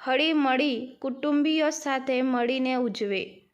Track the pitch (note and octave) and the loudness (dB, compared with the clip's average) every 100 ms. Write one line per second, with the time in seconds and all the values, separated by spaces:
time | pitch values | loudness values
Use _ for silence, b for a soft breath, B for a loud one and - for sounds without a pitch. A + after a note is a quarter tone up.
0 | C4+ C4 D#4 D4+ C4+ B3+ D4 A#3 B3+ - | 0 2 2 2 2 2 0 -2 -6 -8
1 | C4+ C4 D4 D4 D4+ D#4 D4+ D#4 C#4+ C4 | -8 -4 0 2 2 2 0 -2 -4 -2
2 | C4 B3+ C4 B3 A#3+ C4 B3+ B3+ A#3+ G3 | 0 0 0 0 0 0 0 0 -2 -2
3 | G3+ F#3+ - - _ | -4 -4 -6 -14 _